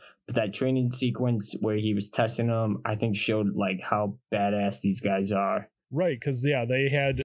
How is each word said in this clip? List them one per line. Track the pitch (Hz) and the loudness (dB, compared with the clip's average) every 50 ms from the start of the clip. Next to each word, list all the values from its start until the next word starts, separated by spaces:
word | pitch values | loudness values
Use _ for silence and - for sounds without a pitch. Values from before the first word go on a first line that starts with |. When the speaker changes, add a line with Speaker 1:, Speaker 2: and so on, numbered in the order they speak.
| - - - _ _ | -20 -20 -20 _ _
Speaker 1:
But | - 120 | -4 -2
that | 127 110 104 98 | 0 0 0 -2
training | - 131 131 131 131 123 120 | -2 0 0 2 2 0 0
sequence | 120 - 131 123 - - 127 123 120 107 101 - - - | 0 0 0 0 0 0 0 0 0 0 0 -2 -2 0
where | - 110 107 107 | 0 0 0 0
he | 107 107 104 | 0 0 0
was | 101 101 - | 0 0 0
testing | - - 120 110 - - 113 117 | 0 0 2 2 2 0 0 0
them, | 117 113 113 107 98 - - | 0 0 0 0 -2 -2 -2
I | 113 110 | -4 -2
think | 107 - 113 104 | -2 0 0 0
showed, | 98 - - 110 110 107 101 101 | 0 0 2 2 2 2 0 0
like, | 101 101 95 95 92 - | 0 -2 -2 -2 -4 -4
how | - 113 104 104 101 101 - _ _ - | -2 0 0 0 0 -4 -8 _ _ -2
badass | 104 101 101 104 104 101 101 98 - | 0 2 2 2 2 0 0 -2 0
these | - 101 95 - | 0 0 0 0
guys | - 101 98 95 98 98 | 0 0 2 2 2 0
are. | 104 98 98 95 95 101 - - _ _ _ _ | 0 0 0 0 -2 -2 -4 -8 _ _ _ _
Speaker 2:
Right, | 131 147 185 175 143 117 | -4 -2 0 0 -2 -2
'cause, | - 143 135 120 123 | -2 -2 -2 0 2
yeah, | 143 147 131 120 | 2 2 2 0
they | 117 127 131 139 139 | 0 2 2 2 2
had, | 139 143 139 135 135 127 - | 2 2 2 0 0 -2 -2